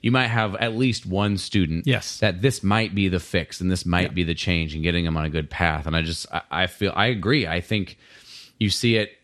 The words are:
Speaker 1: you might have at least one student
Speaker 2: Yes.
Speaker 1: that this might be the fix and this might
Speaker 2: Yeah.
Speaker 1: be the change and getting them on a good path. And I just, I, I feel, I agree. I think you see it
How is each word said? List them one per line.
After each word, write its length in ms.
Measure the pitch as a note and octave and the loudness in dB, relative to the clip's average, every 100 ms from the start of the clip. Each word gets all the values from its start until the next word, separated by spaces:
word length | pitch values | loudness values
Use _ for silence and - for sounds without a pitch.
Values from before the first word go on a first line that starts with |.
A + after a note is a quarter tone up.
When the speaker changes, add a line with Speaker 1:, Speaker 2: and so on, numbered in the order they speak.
Speaker 1:
you 100 | A2+ | 4
might 160 | B2+ B2 | 2 2
have 280 | A#2 A2 - | 2 0 0
at 200 | A#2 A2+ | -2 2
least 280 | B2+ A2+ - | 0 0 -2
one 320 | F#2 G#2 G2 | 0 2 0
student 480 | - G2+ E2+ E2 - | 0 2 2 0 0
Speaker 2:
Yes. 320 | A#2+ - - | 0 -2 0
Speaker 1:
that 220 | G#2+ F2+ | 0 2
this 220 | C3 B2+ | 0 2
might 320 | G2 G#2+ A2+ G2 | 2 2 2 0
be 120 | G2 | 2
the 100 | F2+ | 0
fix 400 | - F#2 D#2+ - | 0 -4 -4 -4
and 80 | F2+ | 0
this 140 | F2+ F2+ | 0 2
might 180 | F2 F2+ | 0 0
Speaker 2:
Yeah. 40 | |
Speaker 1:
be 100 | - | 0
the 100 | E2+ D#2+ | -2 -2
change 380 | - F2 D#2+ | 0 0 0
and 80 | D#2 | -2
getting 240 | D#2+ F2 E2+ | 0 0 0
them 120 | D#2+ | 0
on 80 | D#2 | -2
a 40 | |
good 200 | D#2 D2+ | -2 -4
path. 360 | - E2+ D#2 D#2 | 0 0 0 -2
And 80 | E2 | 0
I 60 | |
just, 220 | E2 E2 - | 0 -4 -6
I, 100 | E2 - | -8 -6
I 160 | D#2+ F#2 | -2 -2
feel, 260 | - G2 - | 0 -2 0
I 120 | A2 | 0
agree. 380 | A#2 F#2 D3 F2 | 0 0 0 0
I 140 | F2 | -4
think 360 | - A2 F2+ - - - - - - _ | -2 -4 -4 -10 -20 -20 -20 -20 -20 _
you 100 | G#2+ | -2
see 260 | - A#2+ A2+ | 2 2 2
it 160 | G#2 - | 0 -8